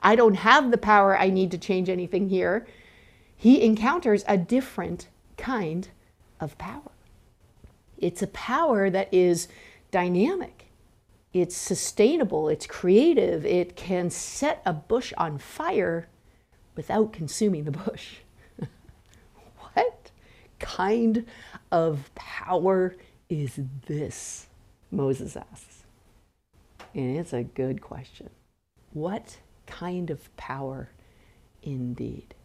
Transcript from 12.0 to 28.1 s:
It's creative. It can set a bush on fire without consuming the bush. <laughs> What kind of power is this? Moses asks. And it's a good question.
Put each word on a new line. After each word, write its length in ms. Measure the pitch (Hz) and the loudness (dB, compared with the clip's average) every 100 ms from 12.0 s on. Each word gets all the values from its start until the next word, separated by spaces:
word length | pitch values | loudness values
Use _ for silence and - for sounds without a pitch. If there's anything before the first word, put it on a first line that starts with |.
| 214 330 226 156 156 | 4 4 0 0 -2
It's 180 | 151 - | -4 -6
creative. 760 | - 185 196 302 294 180 170 | -4 4 6 6 4 2 0
It 320 | 151 180 175 - | 0 0 -2 -6
can 340 | 170 185 175 | -4 -2 -2
set 520 | - - - 285 330 | -6 -10 -4 -4 -2
a 80 | - | -4
bush 400 | 156 - 233 - - | -6 -2 -2 -2 -6
on 200 | 165 147 | -6 -6
fire 680 | - - 320 381 175 170 170 _ _ _ _ _ _ | -12 -8 -4 0 0 -2 -8 _ _ _ _ _ _
without 380 | - 151 214 220 | -14 -4 0 0
consuming 520 | 214 156 - 214 185 | -2 -10 -2 0 0
the 80 | 151 | -4
bush. 440 | 139 - - - - - _ - - | -6 -6 -10 -14 -20 -20 _ -20 -14
<laughs> 100 | - _ - - _ - _ _ - _ - | -14 _ -20 -20 _ -20 _ _ -20 _ -6
What 360 | - 480 - - _ - - - _ | 0 0 -2 -20 _ -20 -20 -20 _
kind 680 | - - 185 226 226 220 233 - - - _ | -12 -4 0 2 2 2 -2 -16 -20 -20 _
of 420 | 175 165 147 135 | 0 2 -2 -8
power 840 | - - - - 180 175 190 185 185 - _ _ | -18 -14 -14 -4 0 2 2 0 -4 -20 _ _
is 320 | 156 143 - 135 135 - | -6 -6 -6 -10 -10 -8
this? 600 | 147 147 - - - - _ _ _ _ | -8 -6 -10 -14 -16 -20 _ _ _ _
Moses 460 | 185 139 135 - - | -4 -2 -2 -6 -14
asks. 480 | - - - - _ _ _ _ _ _ _ _ _ _ - | -18 -20 -20 -20 _ _ _ _ _ _ _ _ _ _ -16
And 220 | - 127 143 | -8 -6 -4
it's 160 | 170 | -6
a 100 | 127 | -6
good 360 | 120 - 131 143 | -8 -6 -4 -4
question. 500 | - - 131 | -10 -18 -18